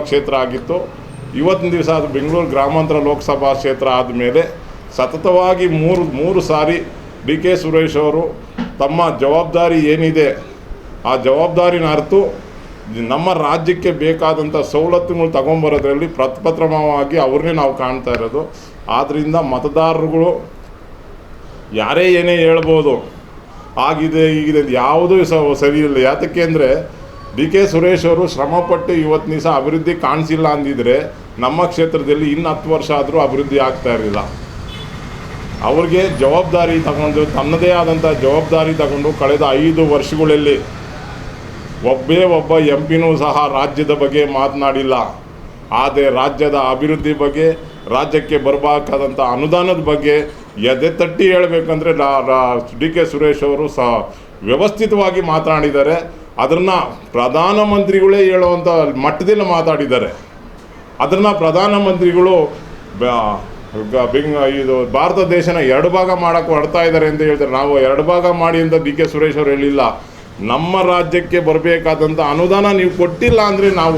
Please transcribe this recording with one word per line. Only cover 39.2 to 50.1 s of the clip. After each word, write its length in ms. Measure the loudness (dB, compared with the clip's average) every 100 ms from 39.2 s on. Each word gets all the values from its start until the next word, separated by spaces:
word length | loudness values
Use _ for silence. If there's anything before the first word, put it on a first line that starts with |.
ಕಳೆದ 240 | 0 2 2 2 2
ಐದು 180 | 2 2 2
ವರ್ಷಗಳಲ್ಲಿ 600 | 0 0 2 4 2 0 -2 -12 -14 -14 -14 -14 -14 -14 -14 -16 -14 -4 -2
ಒಬ್ಬೇ 260 | 0 0 2 4 2
ಒಬ್ಬ 160 | 2 2 4
ಎಂ 80 | 2 0
ಪಿನೂ 180 | 2 2 2
ಸಹ 160 | 0 2 0 0
ರಾಜ್ಯದ 340 | -2 -2 0 0
ಬಗ್ಗೆ 200 | 2 2 0 0
ಮಾತನಾಡಿಲ್ಲ. 560 | -2 0 0 0 0 0 -2 -8 -18 -18 -18 -18 -4 -2
ಆದರೆ 240 | 0 2 2 2
ರಾಜ್ಯದ 380 | 0 0 0 0 0
ಅಭಿವೃದ್ಧಿ 420 | 0 -2 -2 -2 -2
ಬಗ್ಗೆ, 260 | -2 0 0 0 -8 -16 -4
ರಾಜ್ಯಕ್ಕೆ 440 | -2 0 -2 0 0 0
ಬರಬೇಕಾದಂಥ 760 | 0 2 0 0 -2 -2 -2 -2
ಅನುದಾನದ 480 | 0 0 0 2 0 0
ಬಗ್ಗೆ 260 | 0 2